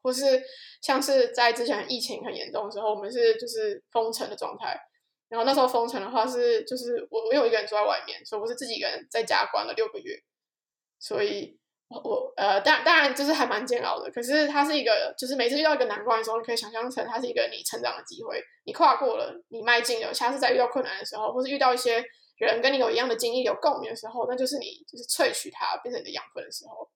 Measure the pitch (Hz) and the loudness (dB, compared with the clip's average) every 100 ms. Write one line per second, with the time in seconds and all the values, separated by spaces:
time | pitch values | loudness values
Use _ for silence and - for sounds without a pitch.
0 | 254 254 277 262 262 - - - - 262 | -2 2 4 4 0 -16 -20 -10 0 0
1 | 277 269 247 247 240 233 240 214 - 247 | 4 4 4 4 2 2 -2 -2 -4 -6
2 | 214 233 233 - - - 208 202 214 208 | -6 -8 -8 -10 -8 -6 -6 -4 -2 -2
3 | 202 247 233 226 233 226 214 202 _ 226 | -4 4 4 4 -2 -4 -4 -4 _ -2
4 | 226 226 220 208 - - 226 - - _ | -2 -4 -8 -6 -8 -6 -6 -6 -10 _
5 | _ _ _ 233 240 285 254 247 233 254 | _ _ _ 0 4 4 4 2 0 -4
6 | 196 254 254 247 240 226 - 254 240 233 | -2 0 0 2 2 2 0 -8 -4 -4
7 | - 226 226 269 240 220 208 208 208 185 | -2 -4 2 4 4 2 0 0 2 0
8 | - - - 220 220 240 240 226 - 175 | -4 -14 -10 -8 -6 -6 -6 -4 -4 -6
9 | - 233 226 208 - 214 220 220 220 214 | -4 -4 0 0 2 -2 -2 -2 -4 -4
10 | 185 - _ _ _ _ _ _ _ _ | -12 -14 _ _ _ _ _ _ _ _
11 | - 220 208 202 - _ _ _ _ 233 | -6 -2 -2 -2 -8 _ _ _ _ -10
12 | - 202 - - 202 196 233 302 311 330 | -4 -2 -2 -2 2 4 4 4 6 6
13 | 277 254 277 311 247 208 254 - - 87 | 4 2 0 2 2 0 -2 -2 -2 -4
14 | - 240 240 294 294 294 294 294 233 214 | -6 -8 0 2 2 2 2 2 4 2
15 | - - 254 269 240 285 311 294 233 202 | 2 -4 -6 0 0 4 4 4 2 0
16 | 214 226 220 226 226 226 214 226 247 247 | 0 0 0 -4 -2 -6 -4 -6 -6 -6
17 | 226 226 247 233 233 226 - 226 120 - | -6 -4 -2 0 -2 -4 -8 -4 -6 -6
18 | - 113 453 - - _ - - 330 247 | -12 -14 -8 -8 -10 _ -14 4 6 6
19 | 262 214 - - _ 226 226 233 240 226 | 2 0 -4 -8 _ -4 2 2 4 -2
20 | - 170 247 269 247 247 240 269 - 196 | -2 -2 -2 2 2 4 2 0 -4 -6
21 | - 214 214 254 262 277 262 254 254 233 | -8 -6 -4 -2 -2 2 4 4 2 0
22 | 247 _ _ _ 226 226 254 277 233 226 | -2 _ _ _ 0 2 2 4 2 2
23 | 254 226 233 247 247 - 311 - 220 226 | 0 0 0 0 0 2 2 2 -4 -10
24 | 220 240 240 254 262 285 202 - - 233 | -10 -6 -4 -2 -2 -2 -8 -14 -18 -16
25 | 233 - 269 - 190 - - - 247 240 | -6 0 2 0 -8 -6 -4 -4 -6 -8
26 | 95 - - - - - - 220 - | -8 -12 -10 -14 -12 -14 -14 -16 -18